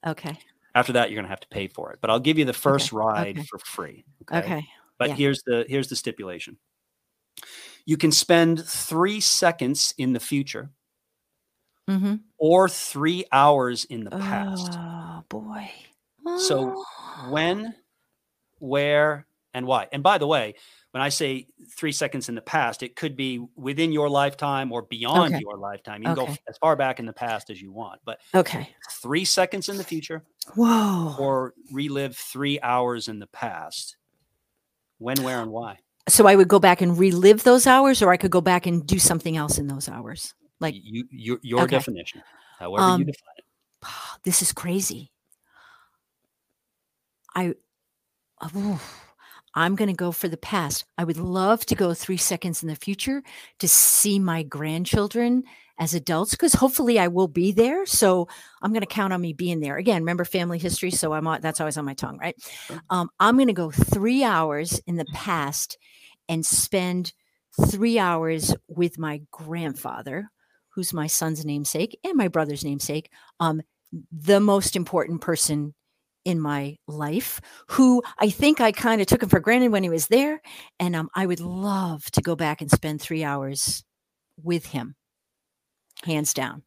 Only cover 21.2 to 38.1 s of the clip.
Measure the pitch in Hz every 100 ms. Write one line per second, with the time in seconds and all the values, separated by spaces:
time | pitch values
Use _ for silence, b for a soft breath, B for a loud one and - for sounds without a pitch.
21.2 | 147 131 127 _ - - 160 143 143 139
22.2 | 120 120 - 160 123 110 127 - 160 135
23.2 | 131 123 120 - 131 143 165 151 147 139
24.2 | 143 139 147 139 135 117 117 117 117 165
25.2 | 165 165 104 101 101 101 - 107 110 165
26.2 | 127 143 - - 160 147 135 - 113 -
27.2 | 120 110 - 98 98 95 110 92 - 110
28.2 | _ 190 180 - 135 _ - - 120 151
29.2 | 185 - 185 202 185 202 175 160 151 160
30.2 | - _ - - 233 226 208 185 165 139
31.2 | 139 135 127 - - 135 147 139 139 123
32.2 | - 127 143 143 127 123 123 120 113 107
33.2 | 104 - 117 87 80 - - - _ _
34.2 | _ _ _ _ _ _ _ _ 117 135
35.2 | 127 127 113 110 117 98 _ _ - -
36.2 | 208 196 185 202 190 180 180 170 190 175
37.2 | 185 214 254 247 254 262 269 262 196